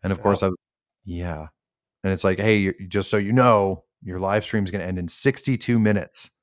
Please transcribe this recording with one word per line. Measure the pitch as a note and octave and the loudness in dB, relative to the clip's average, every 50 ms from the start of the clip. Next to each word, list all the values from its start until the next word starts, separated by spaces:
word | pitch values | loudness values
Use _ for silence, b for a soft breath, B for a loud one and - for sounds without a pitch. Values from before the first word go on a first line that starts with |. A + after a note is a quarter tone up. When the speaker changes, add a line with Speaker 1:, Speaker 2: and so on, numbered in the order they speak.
| - | -2
Speaker 1:
And | F#2+ G2 | -2 -4
of | F#2 | 0
Speaker 2:
Yeah. | G#2 | 2
Speaker 1:
course, | G2+ G2+ G2 G#2 | 0 2 2 0
I, | F#2+ F#2 - _ _ _ _ _ _ _ _ _ | -2 -2 -4 _ _ _ _ _ _ _ _ _
yeah. | F#2 E2+ F2 F2 F2 E2 D2+ D#2 - _ _ _ _ _ _ _ _ _ _ - | -12 -10 -8 -6 -8 -8 -10 -12 -16 _ _ _ _ _ _ _ _ _ _ -4
And | G2 F#2+ | -2 -2
it's | F2+ - | 0 2
like, | G2 F#2 F#2 | 0 0 2
"Hey, | G2+ A2 A2 G#2 | 2 2 2 4
you, | G2 F#2+ F#2 _ G2 F#2 | 2 0 -2 _ -10 -4
just | - G2+ F#2+ - | -2 -2 0 2
so | - G#2+ | 0 0
you | G2+ G2 A2+ | 0 2 2
know, | B2+ B2 B2 A2+ G#2 G2 G2 F#2+ F2+ _ _ _ _ - | 4 6 6 6 6 4 2 -2 -4 _ _ _ _ -12
your | - F2+ F#2 | -10 -8 -4
live | F#2+ F#2+ G2+ A2 G#2+ | -2 0 0 0 -2
stream | - - A2 G2+ | 0 -2 -2 -2
is | F2+ | -2
gonna | - G2+ E2+ | -4 -6 -4
end | F2+ F#2 F2+ | -4 -4 -4
in | F2 E2 | -4 -4
sixty-two | - - - C#3+ C3 - - - C3 A2+ - - A#2+ A#2 | -4 0 0 0 0 0 -2 -4 -4 -2 0 0 2 2
minutes." | G#2+ G#2+ G#2 G2+ - - - - - - _ _ | 4 4 2 0 -2 -4 -6 -8 -8 -8 _ _